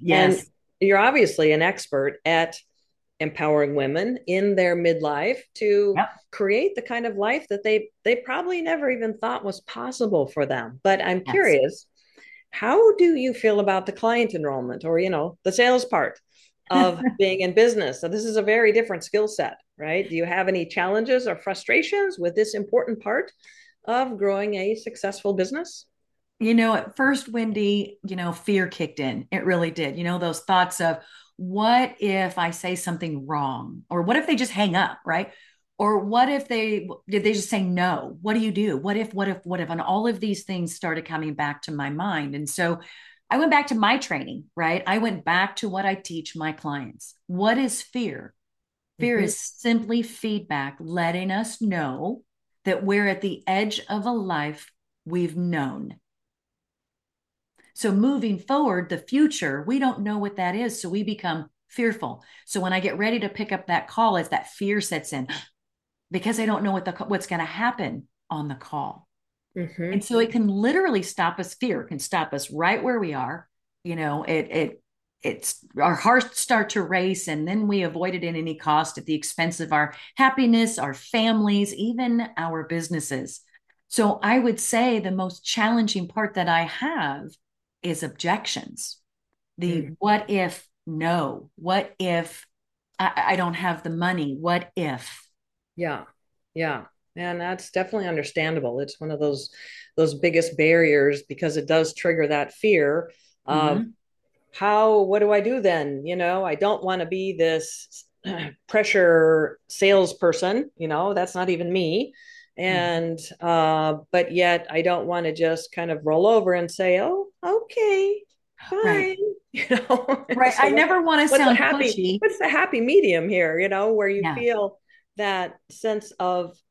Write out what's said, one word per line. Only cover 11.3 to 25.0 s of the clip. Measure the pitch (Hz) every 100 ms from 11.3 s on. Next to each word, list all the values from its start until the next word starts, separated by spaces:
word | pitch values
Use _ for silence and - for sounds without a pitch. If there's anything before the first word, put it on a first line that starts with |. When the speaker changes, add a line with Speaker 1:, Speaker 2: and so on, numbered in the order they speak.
Speaker 1:
curious, | 392 254 139 135 - _ _ _ - - - _
how | - 220 349 453
do | 403 349 294
you | 254
feel | 247 220 208
about | 202 190 190
the |
client | 202 226 233 226
enrollment | 180 147 135 123 -
or, | 160 165
you | 190
know, | 160 165 -
the | 190
sales | 185 247 254
part | 247 170 127 - _ _ _ _ -
of | 180 185 170 254
Speaker 2:
<laughs> | -
Speaker 1:
being | 196 190
in | 185
business? | 196 233 214 147 -
So | 165
this | 214
is | 226 214
a |
very | 196 226 220
different | 220 233 170
skill | - 208 214
set, | - 135 - _ -
right? | 151 180 196
Do |
you | 165
have | 170 180 185
any | 185 165
challenges | 190 180 214 226 254 247
or | -
frustrations | 196 185 - 320 311 403 196 254
with | 175 202
this | 214
important | 208 202 - - 220
part | 202 262 381 _ - - - _ -
of | 240 262 208
growing | 196 196 208
a | 196 190 220
successful | 220 -